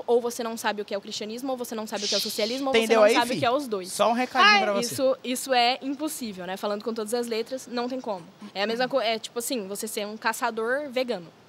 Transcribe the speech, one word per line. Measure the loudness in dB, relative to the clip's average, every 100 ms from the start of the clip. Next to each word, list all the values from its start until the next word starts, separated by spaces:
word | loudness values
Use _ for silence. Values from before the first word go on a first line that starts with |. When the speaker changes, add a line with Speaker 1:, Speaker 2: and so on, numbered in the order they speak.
| 2
Speaker 1:
ou | 2
você | 2 -4
não | -6 -4
sabe | -2 -2
o | -4
que |
é | -8
o |
cristianismo, | -6 -8 -8 -6 -6
ou | -4
você | -4 -6
não | -6
sabe | -4 -2
o |
que | -2
é |
o |
socialismo, | -2 -2 -2 -2 2
ou | 2
Speaker 2:
Entendeu | 6
Speaker 1:
você | 8
não |
Speaker 2:
aí, | 8
Speaker 1:
sabe | 8 2
Speaker 2:
fi? | 2
Speaker 1:
o |
que | 2
é |
os | 2 0
dois. | -4 -4
Speaker 2:
Só | 2 4
um |
recadinho | 4 2 4 6 6
pra | 4
você. | 0 -2
Speaker 1:
Isso, | 2 2 2
isso | -2 -4 2
é | 4 4 2
impossível, | -4 -4 -6 -6 -8 -8 -8
né? | -4
Falando | -4 -4
com | -4
todas | -6 -2
as | -2 -2
letras, | -4 -4 -8 -6
não | -4 -4
tem | -4
como. | -6 -8 -10 -18 -10
É | -2
a | -2
mesma | 0 0
co-, | 2
é | 0 -2
tipo | -4 -6
assim, | -4 -4 -4
você | -6 -6
ser | -6 -6
um | -2
caçador | -2 0 -2 -2 -2 -2 -2
vegano. | -4 -2 -4 -8 -20